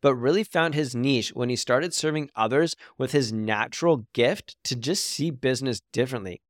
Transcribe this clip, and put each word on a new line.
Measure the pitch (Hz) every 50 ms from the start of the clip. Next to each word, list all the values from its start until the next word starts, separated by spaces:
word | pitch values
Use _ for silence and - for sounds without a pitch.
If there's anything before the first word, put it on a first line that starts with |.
but | - 143 131
really | 123 117 131 165 202 220
found | - - 175 165 165 151
his | 147 156 127 127
niche | 120 120 139 139 120 104 - -
when | - 123 123
he | 123 117
started | - - 123 131 160 180 -
serving | - - 156 151 156 147 139 _
others | 110 110 113 123 143 165 160 - _ - - _ _
with | 131 127
his | - 147 135 110 110
natural | 110 107 110 107 104 113 127 - - - 170 165 127 107 _ _
gift | - 117 131 180 208 - - - _ _
to | - 131
just | 123 113 135 180 196 -
see | - - - 143 170
business | 135 127 - 131 131 117 135 131 117 98 _ _
differently. | - 120 123 131 131 120 98 95 87 - _ _